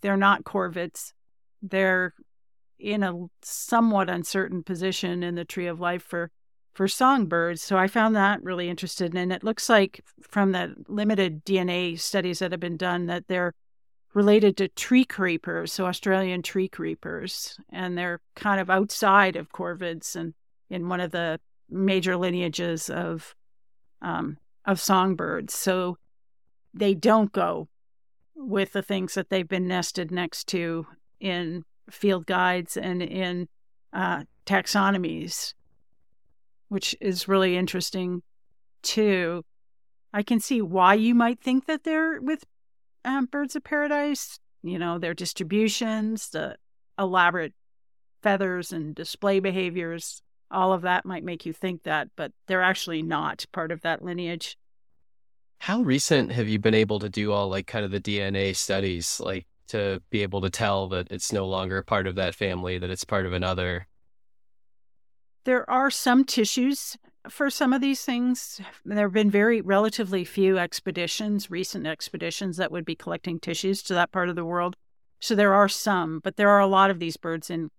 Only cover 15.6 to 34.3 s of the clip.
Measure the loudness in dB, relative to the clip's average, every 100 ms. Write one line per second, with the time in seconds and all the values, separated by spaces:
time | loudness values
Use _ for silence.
15.6 | -6 -4 -4 -2 0 2 2 -2 -2 -2
16.6 | -2 -4 -8 -6 -8 -8 -8 -10 -12 -14
17.6 | -14 -8 -6 -4 -4 -6 _ -4 0 0
18.6 | 4 2 2 0 6 6 6 2 -8 -8
19.6 | -6 -6 -6 -8 -8 -8 -8 -10 _ _
20.6 | -10 -6 -4 -4 -4 -2 -4 -4 _ _
21.6 | -10 0 2 2 2 0 0 0 -2 -2
22.6 | -4 -4 -4 -6 -4 -6 -10 -20 _ _
23.6 | _ _ _ -12 -6 -6 -6 -10 _ _
24.6 | -2 -2 2 4 4 0 -2 -4 -6 -4
25.6 | -2 0 -2 -6 _ _ _ _ _ _
26.6 | _ -2 0 2 4 6 4 0 -2 -2
27.6 | -8 _ _ _ _ _ _ -14 -4 -2
28.6 | -2 -4 -4 -4 -4 -4 -2 -4 -2 -4
29.6 | -2 -2 -4 -6 -6 -4 -6 -8 -6 -4
30.6 | -2 -4 -8 -18 _ -10 -6 -4 -4 -8
31.6 | -12 _ -20 -2 0 0 0 2 2 0
32.6 | -4 -6 -4 -4 -4 -4 -4 -4 -8 _
33.6 | _ _ _ -4 -2 -4 -8